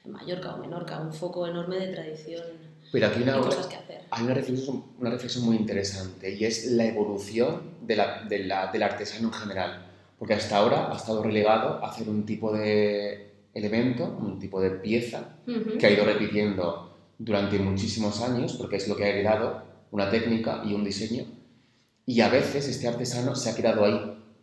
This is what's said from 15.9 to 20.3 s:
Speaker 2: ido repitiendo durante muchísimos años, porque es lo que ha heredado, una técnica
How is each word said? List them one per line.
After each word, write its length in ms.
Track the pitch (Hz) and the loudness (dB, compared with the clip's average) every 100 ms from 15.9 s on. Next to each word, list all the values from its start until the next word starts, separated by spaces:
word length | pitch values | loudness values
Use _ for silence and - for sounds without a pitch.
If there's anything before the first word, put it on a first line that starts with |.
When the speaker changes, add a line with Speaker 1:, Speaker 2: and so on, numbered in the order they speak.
Speaker 2:
ido 120 | 104 | 8
repitiendo 840 | 104 104 104 104 104 92 87 - - - _ _ | 6 4 2 2 2 2 0 -2 -10 -20 _ _
durante 380 | 110 101 101 98 | 0 2 2 2
muchísimos 640 | 95 95 101 110 104 104 | 2 2 0 0 0 0
años, 320 | 123 120 - | -2 0 -2
porque 240 | - - 98 | -4 -4 -4
es 100 | - | -2
lo 80 | 101 | 0
que 80 | |
ha 60 | 101 | 2
heredado, 520 | 98 104 110 123 - - - _ | 2 4 4 2 -4 -12 -20 _
una 180 | 104 98 | -2 2
técnica 520 | 113 117 | 2 2